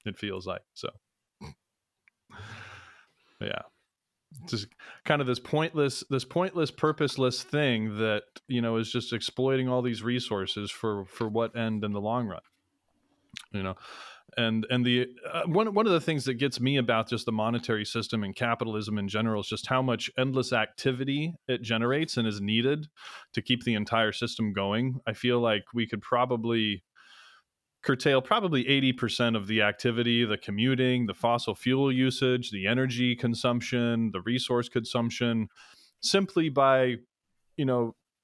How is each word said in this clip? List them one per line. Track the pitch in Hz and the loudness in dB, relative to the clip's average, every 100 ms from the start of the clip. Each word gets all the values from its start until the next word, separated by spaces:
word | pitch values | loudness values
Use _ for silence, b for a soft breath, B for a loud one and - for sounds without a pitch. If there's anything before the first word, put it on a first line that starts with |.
it | 107 95 | -10 -8
feels | 104 92 92 | -6 -6 -6
like. | 87 _ | -10 _
So, | - - - _ _ _ - - - _ _ _ _ _ _ _ B 101 B B B B B B B B - | -12 -12 -12 _ _ _ -20 -18 -18 _ _ _ _ _ _ _ B -16 B B B B B B B B -10
yeah. | - - - _ _ _ _ _ _ 135 | -8 -8 -10 _ _ _ _ _ _ -16
Just | - 110 104 - B B - | -8 -6 -8 -16 B B 0
kind | 143 | 2
of | 127 | 2
this | 120 | -2
pointless, | - 151 165 156 139 - - | 0 0 0 2 0 0 -4
this | 131 - | -4 -2
pointless, | 170 185 175 147 | -2 0 0 -2
purposeless | - 156 151 143 - 127 123 | 0 0 2 -2 2 0 0
thing | - 147 139 113 110 104 | -2 0 2 2 -2 0
that, | 110 104 - - - | 0 0 -4 -16 -4
you | 123 | -2
know, | 117 113 | 0 0
is | 113 | 0
just | 120 - | -4 -4
exploiting | 113 - - 135 135 127 | -6 -4 0 2 2 2
all | 127 | 0
these | 123 107 | 0 -2
resources | 117 123 - 101 92 104 101 | -2 -2 -2 -4 -4 -4 -6
for, | - 110 101 92 | -4 -4 -4 -6
for | - 110 | -6 -2
what | 110 113 120 | 0 -2 -2
end | 110 107 | -2 -2
in | 104 | -4
the | 101 | -4
long | 104 123 107 | -2 -2 -4
run, | 82 _ _ _ _ _ _ _ _ _ - - | -8 _ _ _ _ _ _ _ _ _ -18 -10
you | 101 | -6
know? | 95 92 B B B B B - | -6 -8 B B B B B -2
And, | 113 110 107 | 0 0 0
and | 127 | 2
the, | 123 123 123 - - | 4 2 0 -6 -6
uh, | 165 165 | -4 0
one, | 175 220 | 2 2
one | 202 226 | 2 4
of | |
the | 165 | 2
things | - 147 131 | 2 -2 0
that | |
gets | 120 139 - | 0 0 0
me | 127 139 | 2 2
about | 120 113 110 | 4 2 2
just | 110 | -2
the | 117 | -2
monetary | 107 110 117 - 110 107 | 0 0 0 0 -2 -2
system | 113 - 110 | -4 -2 -2
and | 98 - | -2 -2
capitalism | 117 117 113 107 104 104 | -2 0 -2 -4 -4 -4
in | 98 | -2
general | 107 113 104 | 0 0 -2
is | - | -4
just | 110 - | -6 -2
how | 131 | 0
much | 131 113 - - | 0 -2 -4 -2
endless | 131 131 120 | 0 0 0
activity | 117 107 - 139 127 135 143 165 170 - | 0 -2 -2 -2 -2 -2 -2 -4 -6 -4
it | 123 | -4
generates | 113 113 120 143 156 123 | 0 0 2 0 0 -2
and | 110 | -2
is | 101 | -2
needed | 101 110 131 151 151 - B B B | 0 2 2 0 -4 -16 B B B
to | - | -4
keep | - 123 | 0 0
the | 123 | 0
entire | 107 104 113 110 | 0 0 2 2
system | - 117 - 107 | 0 -6 -2 -4
going. | 98 98 110 131 127 113 | -2 0 0 -2 -4 -6
I | |
feel | - 123 120 | -2 0 2
like | 117 104 - | 2 0 -2
we | 117 113 | -4 -2
could | 104 | -4
probably | - 123 127 120 113 117 107 92 _ _ B B B B B _ _ _ | 0 2 2 0 0 2 2 -2 _ _ B B B B B _ _ _
curtail | - 127 147 131 | -2 2 4 4
probably | 131 214 185 135 123 | 4 2 2 0 2
eighty | 139 131 | 2 2
percent | 127 117 - 120 110 | 2 -2 2 2 2
of | 98 | 0
the | 110 | 2
activity, | 104 101 123 113 120 120 | 2 2 0 2 2 2
the | 113 104 | 2 -2
commuting, | - 104 127 127 127 127 110 | -4 0 2 4 2 2 0
the | |
fossil | - 117 117 - | 0 0 0 -2
fuel | 98 123 131 139 | -2 0 2 2
usage, | 127 131 - 127 127 123 | 4 2 2 2 0 -2
the | 101 98 | -4 0
energy | 123 131 120 123 | 2 0 2 0
consumption, | 117 120 113 123 120 - 123 120 117 110 | 2 -2 0 0 0 0 0 2 0 0
the | 95 | -2
resource | 110 123 - 120 120 | -2 -2 0 0 0
consumption, | 123 113 123 117 - 120 113 107 B B B B - | -2 -2 -2 -2 0 0 0 -2 B B B B -8
simply | - 196 190 175 160 | 0 2 2 2 2
by, | 139 135 131 127 120 - _ _ _ _ - | 4 6 6 4 0 -8 _ _ _ _ -2
you | |
know, | 135 123 117 - _ _ | 0 2 0 -4 _ _